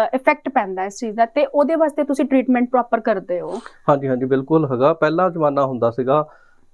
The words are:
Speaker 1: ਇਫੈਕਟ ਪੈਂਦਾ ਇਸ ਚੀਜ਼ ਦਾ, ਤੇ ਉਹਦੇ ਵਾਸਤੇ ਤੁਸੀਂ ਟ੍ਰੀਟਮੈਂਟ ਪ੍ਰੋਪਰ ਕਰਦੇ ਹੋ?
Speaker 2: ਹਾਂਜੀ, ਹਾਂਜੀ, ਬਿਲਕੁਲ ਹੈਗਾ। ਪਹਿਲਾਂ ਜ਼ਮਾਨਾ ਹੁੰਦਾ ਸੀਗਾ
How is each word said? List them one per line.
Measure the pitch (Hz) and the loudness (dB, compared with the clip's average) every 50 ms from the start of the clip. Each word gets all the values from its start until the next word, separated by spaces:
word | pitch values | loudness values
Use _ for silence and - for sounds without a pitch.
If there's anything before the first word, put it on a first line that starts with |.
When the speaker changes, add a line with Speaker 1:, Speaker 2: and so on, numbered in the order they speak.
| 220 - - | 2 2 -2
Speaker 1:
ਇਫੈਕਟ | 254 - 302 302 294 - 277 | 0 0 0 0 0 -4 -4
ਪੈਂਦਾ | 269 254 208 190 190 185 185 | -2 -2 -2 -2 -4 -6 -6
ਇਸ | 202 202 - | -8 -8 -8
ਚੀਜ਼ | 247 220 208 | -8 -6 -2
ਦਾ, | 226 226 | -2 -2
ਤੇ | 220 - 294 294 | 0 0 0 -2
ਉਹਦੇ | - - 285 294 262 330 | 2 2 2 2 2 2
ਵਾਸਤੇ | 302 320 302 - - 294 | 2 0 0 0 -2 -2
ਤੁਸੀਂ | 277 277 294 294 | -2 -2 -2 0
ਟ੍ਰੀਟਮੈਂਟ | - 269 262 240 262 247 240 247 247 | 2 2 2 2 2 0 0 0 0
ਪ੍ਰੋਪਰ | - 247 233 - - 220 | 0 -2 0 0 -2 -2
ਕਰਦੇ | 214 240 214 190 180 - 180 175 | 0 -2 -2 -2 -4 -6 -6 -6
ਹੋ? | 160 156 180 226 - - - - _ - | -6 -8 -10 -10 -12 -16 -20 -4 _ 0
Speaker 2:
ਹਾਂਜੀ, | 147 139 135 135 | 0 2 0 -2
ਹਾਂਜੀ, | 131 123 131 | -2 -2 0
ਬਿਲਕੁਲ | 131 135 131 135 - 156 160 156 131 | 0 0 0 0 2 2 2 2 0
ਹੈਗਾ। | 131 117 131 151 | 0 2 2 2
ਪਹਿਲਾਂ | 165 160 156 151 160 170 185 185 | 2 2 0 0 0 0 0 -2
ਜ਼ਮਾਨਾ | 170 170 156 147 139 139 139 | 0 0 -2 0 0 0 -2
ਹੁੰਦਾ | 135 131 117 117 117 | -2 -2 -2 -2 -2
ਸੀਗਾ | 117 - 127 127 139 151 151 - - - _ _ _ _ _ _ | -2 -2 -2 0 0 0 0 -4 -10 -20 _ _ _ _ _ _